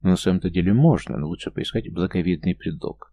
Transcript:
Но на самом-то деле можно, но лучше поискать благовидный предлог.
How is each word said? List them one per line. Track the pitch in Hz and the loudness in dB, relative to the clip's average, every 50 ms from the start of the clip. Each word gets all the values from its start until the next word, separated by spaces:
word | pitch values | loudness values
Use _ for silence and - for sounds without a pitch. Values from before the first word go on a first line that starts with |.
Но | - 95 | 4 4
на | 92 | 2
самом-то | 92 - 95 92 92 - 92 | 4 4 0 0 0 0 -2
деле | 85 92 85 90 104 | 0 0 2 2 4
можно, | 120 143 165 139 85 - - - | 6 6 6 6 4 0 -4 -6
но | 58 73 | -6 -4
лучше | 76 85 - - - | -6 -6 -8 -10 -10
поискать | - - - - - 113 113 - - | -8 -6 -8 -4 -4 -6 -6 -6 -4
благовидный | 85 87 92 - 92 85 87 90 78 - 92 87 | -2 -2 -2 0 -2 0 0 -2 -2 -2 -4 -4
предлог. | - - 82 80 - - - - _ - _ | -2 -4 -8 -8 -6 -8 -10 -10 _ -18 _